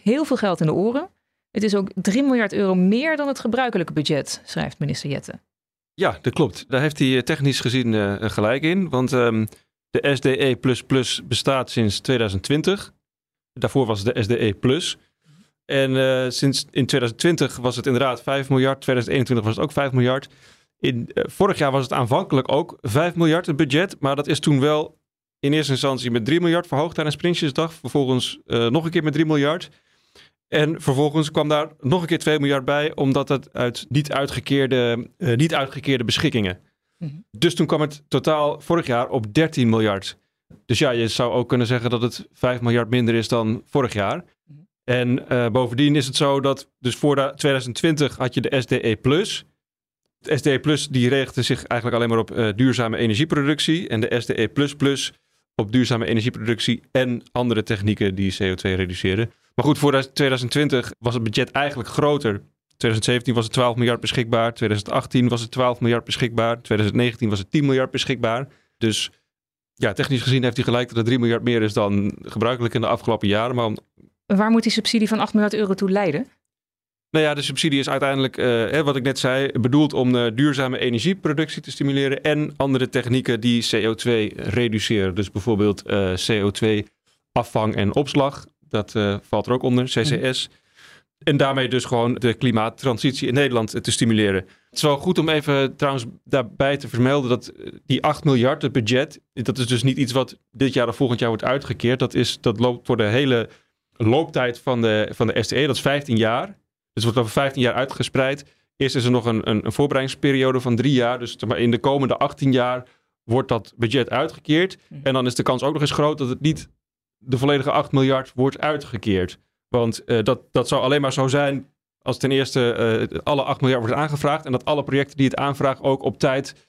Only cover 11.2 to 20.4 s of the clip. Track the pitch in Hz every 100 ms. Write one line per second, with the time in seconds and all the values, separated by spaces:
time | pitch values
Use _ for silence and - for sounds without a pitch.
11.2 | - 123 - 135 120 - 107 - - 127
12.2 | 110 95 - 147 156 202 - _ _ _
13.2 | _ _ _ - 117 139 120 107 98 127
14.2 | 104 117 113 98 123 143 - - _ _
15.2 | _ 156 _ _ - 139 135 131 131 131
16.2 | 127 123 139 131 - - 123 139 120 113
17.2 | 170 170 135 - 123 120 131 120 135 123
18.2 | - 139 135 135 131 135 - 127 117 -
19.2 | 120 120 107 110 151 - 139 127 123 131
20.2 | - _